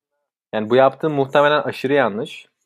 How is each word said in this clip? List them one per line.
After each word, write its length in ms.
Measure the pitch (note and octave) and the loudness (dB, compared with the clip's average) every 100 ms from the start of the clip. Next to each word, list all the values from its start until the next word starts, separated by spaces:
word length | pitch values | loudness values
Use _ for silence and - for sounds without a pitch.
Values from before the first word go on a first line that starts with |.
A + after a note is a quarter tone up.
| _ _ _ _ _ | _ _ _ _ _
Yani 160 | A2 G#2+ | -8 0
bu 60 | B2 | 2
yaptığım 380 | C3+ - D#3+ | 2 0 -4
muhtemelen 480 | C#3+ C3+ D3+ D3 D3 | -2 0 2 2 2
aşırı 320 | C3 - C3+ | -2 -6 -2
yanlış. 540 | C#3+ A#2 G2+ D#3 - _ _ | 0 0 -2 -10 -14 _ _